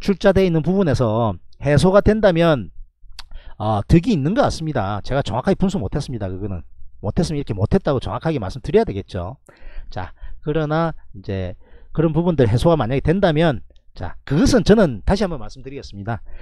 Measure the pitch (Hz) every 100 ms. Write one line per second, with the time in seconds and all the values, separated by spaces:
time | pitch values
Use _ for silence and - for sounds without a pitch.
0 | - 190 202 190 190 160 151 190 175 117
1 | 117 110 113 92 - - 131 147 180 202
2 | 208 220 208 165 170 139 87 - - _
3 | - - - - - - 107 104 - 165
4 | 214 180 139 233 170 - 160 135 95 104
5 | - 131 - 117 196 185 190 170 95 151
6 | - 117 98 92 104 90 - - - -
7 | 123 - 165 147 - 101 110 - - 131
8 | 92 113 160 147 92 135 - 190 208 98
9 | - 95 87 139 - - - - - -
10 | 92 - - - 151 156 151 156 165 -
11 | - 104 95 95 92 - - - - -
12 | 165 151 175 156 120 117 170 160 113 135
13 | - 190 196 151 170 117 - _ - -
14 | 87 - - 143 254 240 160 214 175 107
15 | - 196 196 147 107 135 131 139 - 101
16 | 98 117 - -